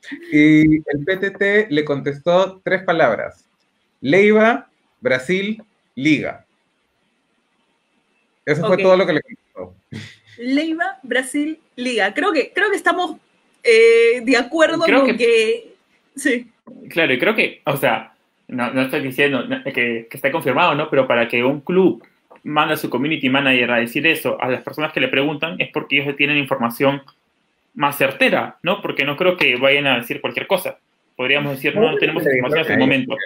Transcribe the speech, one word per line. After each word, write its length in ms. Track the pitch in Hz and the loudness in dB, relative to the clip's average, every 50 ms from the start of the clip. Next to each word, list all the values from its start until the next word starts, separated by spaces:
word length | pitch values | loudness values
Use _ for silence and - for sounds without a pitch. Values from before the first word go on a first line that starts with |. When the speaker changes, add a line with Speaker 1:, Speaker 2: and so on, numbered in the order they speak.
| - - - - - - - | -18 -16 -16 -16 -10 0 2
Speaker 1:
Y 440 | 151 151 156 156 151 156 156 156 | 4 6 8 8 6 6 6 4
el 280 | 156 151 - 147 147 147 | 2 0 -2 -6 -4 -4
P 120 | 151 190 190 | -4 -4 -4
T 120 | 196 196 190 | -4 -6 -4
T 340 | - 202 196 202 214 214 214 | -2 -2 2 2 2 0 0
le 160 | 147 151 151 | 0 -2 -2
contestó 800 | 147 143 135 135 143 139 143 - 175 175 180 190 185 190 - _ | -2 -4 -4 -4 -6 -8 -4 -2 0 2 2 2 0 -4 -8 _
tres 180 | 175 180 180 185 | -4 -4 -2 -2
palabras. 600 | 185 175 160 156 123 107 - - - - _ _ _ _ _ _ _ _ _ _ _ _ _ | -2 0 2 2 2 0 -2 -6 -10 -12 _ _ _ _ _ _ _ _ _ _ _ _ _
Leiva, 720 | - 127 147 190 202 208 214 214 220 226 247 277 - _ _ _ _ _ _ _ - | -2 2 2 4 4 4 4 4 4 2 2 0 -4 _ _ _ _ _ _ _ -2
Brasil, 600 | 127 127 127 - - 185 190 196 208 220 220 - _ _ _ _ _ _ | -2 -2 -2 -2 -2 -4 -2 -2 -4 -6 -8 -12 _ _ _ _ _ _
Liga. 520 | - 135 156 151 123 98 76 - - - _ _ _ _ _ _ _ _ _ _ _ _ _ _ _ _ _ _ _ _ _ _ _ _ _ _ _ _ _ _ _ _ _ _ _ _ _ _ _ _ | -4 0 0 0 0 0 -4 -10 -12 -18 _ _ _ _ _ _ _ _ _ _ _ _ _ _ _ _ _ _ _ _ _ _ _ _ _ _ _ _ _ _ _ _ _ _ _ _ _ _ _ _
Eso 220 | 135 151 160 196 | -2 -2 -2 0
fue 80 | 214 185 | 0 0
Speaker 2:
Ok. 60 | 175 - | 2 4
Speaker 1:
todo 140 | 185 185 | 4 4
lo 100 | 185 190 | 4 4
que 60 | 165 165 | 2 0
le 100 | 147 - | -2 -4
contestó. 520 | - - - _ _ _ 98 92 90 92 _ _ _ - 107 104 - - _ _ _ - - | -6 -12 -20 _ _ _ -16 -16 -16 -16 _ _ _ -16 -16 -16 -16 -20 _ _ _ -18 -10
Speaker 2:
Leiva, 600 | 233 247 269 285 311 330 320 330 339 381 381 - - | -4 -2 -2 0 0 -2 -4 -6 -6 -10 -12 -12 -14
Brasil, 560 | 247 240 254 269 269 - 294 294 311 311 - _ _ _ | -6 -4 -4 -4 -4 -4 -4 -4 -4 -6 -10 _ _ _
Liga. 360 | - 247 254 247 214 190 196 214 | -8 -6 -4 -2 -2 -2 -2 -2
Creo 200 | - 330 403 330 | -2 -2 0 0
que, 180 | 302 226 - - | 0 -2 -2 -2
creo 180 | 359 392 427 | -2 -2 0
que 60 | 403 | -2
estamos, 400 | 339 - 359 339 359 359 339 320 - _ _ _ _ _ _ _ _ - | -2 0 -2 -2 0 -2 -6 -8 -12 _ _ _ _ _ _ _ _ 0
eh, 600 | 240 226 220 233 226 226 233 233 233 233 254 233 | 4 6 6 8 8 6 6 6 4 2 2 0
de 120 | 240 269 | 0 0
acuerdo 440 | 240 254 254 - 330 311 311 330 320 330 | 0 0 0 2 2 2 2 2 2 2
Speaker 3:
Creo 180 | 330 - 285 277 | 2 4 4 4
Speaker 2:
con 80 | 254 | 2
Speaker 3:
que 60 | - | 2
Speaker 2:
que, 580 | - 247 233 233 226 220 220 226 233 - - - _ _ _ _ _ _ _ _ | 2 2 2 4 4 2 2 -2 -4 -6 -12 -20 _ _ _ _ _ _ _ _
sí. 340 | - - 294 233 240 240 - _ _ _ - - - - - | -6 -2 -2 -2 -2 -4 -10 _ _ _ -20 -20 -20 -20 -6
Speaker 3:
Claro, 240 | - 170 165 143 131 | -2 0 2 2 2
y 60 | 127 | 2
creo 160 | 170 185 226 | 2 0 2
que, 260 | 226 190 131 - - _ | 0 -2 -2 -4 -6 _
o 120 | 151 147 | -4 -2
sea, 380 | 139 147 131 113 110 - - _ _ _ _ _ _ _ - | 0 0 0 0 0 -4 -10 _ _ _ _ _ _ _ -12
no, 240 | 123 123 120 120 120 | -6 -6 -4 -2 -2
no 100 | 131 135 | -2 -2
estoy 180 | 131 - 151 135 | -2 -2 -4 -6
diciendo, 420 | 135 127 - 143 143 139 123 113 | -4 -2 0 0 2 0 -2 -4
no, 160 | 113 131 127 - | -4 -6 -6 -6
que, 460 | - 107 127 120 120 117 113 113 - | -6 -4 -2 -2 -2 -2 -4 -8 -10
que 60 | - | -10
esté 160 | - - 170 175 | -6 -4 -4 -2
confirmado, 420 | 165 - 139 123 147 175 175 151 | -2 -2 0 0 2 2 2 2
¿no? 160 | 143 156 156 | 0 -2 0
Pero 160 | - 139 131 | 0 0 2
para 220 | 131 123 117 117 117 | 2 2 0 0 0
que 160 | - 120 120 | 0 0 0
un 160 | 131 147 147 | 0 -2 -2
club 420 | - - 180 185 190 170 - - - _ _ _ _ _ - - - | -4 0 2 4 4 4 2 0 -6 _ _ _ _ _ -20 -16 -12
manda 320 | - 151 151 156 160 156 | -4 -2 0 0 0 0
a 20 | |
su 140 | 147 - - | -4 -4 -4
community 380 | - 160 131 151 160 143 - 131 | -4 -4 -2 -2 -2 -2 -2 0
manager 420 | 131 139 143 135 131 127 120 117 | 0 0 2 2 2 2 2 2
a 60 | 123 | 0
decir 280 | 117 117 120 - 151 139 165 | 0 -2 -2 -4 -2 0 0
eso 280 | 156 156 - 127 110 - - | 0 0 -2 -4 -4 -4 -2
a 60 | 127 | -4
las 140 | 127 120 - | -4 -4 -6
personas 300 | - 135 - 151 156 - | -10 -8 -6 -6 -4 -2
que 60 | 170 | -2
le 80 | 135 | -2
preguntan 540 | 127 - 135 139 151 156 147 - 165 180 - | 0 0 0 0 0 -2 -4 -6 -8 -6 -6
es 80 | - - - | -8 -6 -6
porque 280 | 156 135 - 139 143 | -8 -4 -2 -2 -2
ellos 160 | 139 143 139 | -2 -2 -2
tienen 220 | 135 143 143 147 147 | -2 -2 0 0 -2
información 640 | 139 131 135 - 117 117 117 - 143 135 143 139 - - _ _ _ _ _ _ _ _ _ _ _ _ _ | -2 -2 -4 -4 -2 -4 -2 0 0 0 0 -2 -6 -14 _ _ _ _ _ _ _ _ _ _ _ _ _
más 220 | - 147 143 147 | -4 -2 -2 0
certera, 640 | - 277 - - - 262 247 185 139 117 - - _ - | 0 -2 -2 0 0 0 2 2 0 -2 -4 -10 _ -4
¿no? 180 | 160 196 202 - | -4 -4 -4 -4
Porque 220 | - - 139 139 | -6 -4 -2 -2
no 120 | 143 143 | -4 -2
creo 200 | 143 185 185 175 | 0 2 2 2
que 180 | 180 160 139 123 | 2 0 0 0
vayan 320 | 123 135 135 139 143 143 | 2 2 2 2 2 2
a 120 | 139 131 120 | 0 0 0
decir 220 | 120 - 147 - | -2 -6 -8 -8
cualquier 280 | - 127 123 127 - - | -6 -6 -6 -6 -4 -2
cosa. 300 | - - - - - - _ _ _ _ _ _ _ | -2 -2 -2 -6 -12 -12 _ _ _ _ _ _ _
Podríamos 380 | - 127 127 139 143 143 143 139 | -6 -2 0 0 0 0 -2 -6
decir, 240 | 131 - 147 139 | -4 -4 -2 0
"No, 160 | 208 220 - - | 0 0 0 0
no 40 | - | 0
tenemos 240 | 165 156 156 185 160 | -2 -2 -2 -2 0
Speaker 1:
Eso 80 | 147 | 0
es 60 | 135 | 0
lo 60 | 127 120 | 0 0
que 140 | 127 147 | 0 -2
Speaker 3:
información 40 | 160 160 | -2 0
hasta 100 | 113 104 | 0 0
el 40 | 107 | 0
Speaker 1:
le 40 | 131 | 2
Speaker 3:
momento". 320 | 135 139 135 123 - - - - | 2 2 0 -2 -4 -6 -8 -8